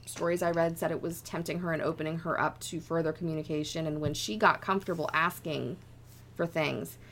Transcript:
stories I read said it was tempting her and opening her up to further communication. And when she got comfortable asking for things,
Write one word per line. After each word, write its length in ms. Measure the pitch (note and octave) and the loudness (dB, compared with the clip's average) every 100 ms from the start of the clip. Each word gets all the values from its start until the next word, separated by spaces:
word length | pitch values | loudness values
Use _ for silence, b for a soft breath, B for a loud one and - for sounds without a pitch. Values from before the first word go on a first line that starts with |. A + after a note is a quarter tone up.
stories 360 | - - E3+ F3 | -12 -2 0 4
I 80 | F3 | 4
read 260 | E3+ E3 E3+ | 4 4 2
said 120 | E3 | 0
it 100 | D#3+ | 0
was 180 | F3 E3+ | -2 -4
tempting 360 | - E3+ E3 F3 | -6 -4 -2 -2
her 120 | F3 | 0
and 100 | D#3 | 0
opening 380 | - D#3+ D#3 E3 | 0 0 -2 -2
her 200 | E3 - | -2 0
up 180 | D3+ - | 0 -2
to 200 | - E3+ | -8 -8
further 320 | - E3 D#3+ | 0 0 2
communication. 760 | D#3+ E3+ D#3 D#3 D3+ D3+ E3 D#3+ | 0 -2 -2 -2 -2 -2 -2 -2
And 140 | D3+ | 0
when 140 | D3+ | 0
she 220 | D#3 - G#3+ | -2 -2 6
got 240 | G3+ - | 6 6
comfortable 500 | - G3 F#3+ E3+ D3 | 2 0 0 -2 2
asking 640 | D#3 E3+ - E3+ C#3 B2 E3+ - - - - - - | 4 2 0 -4 -2 -4 -6 -12 -20 -20 -20 -10 -2
for 100 | E3+ | 0
things, 500 | E3 D3 C3 C4 - B | 2 0 0 -6 -10 B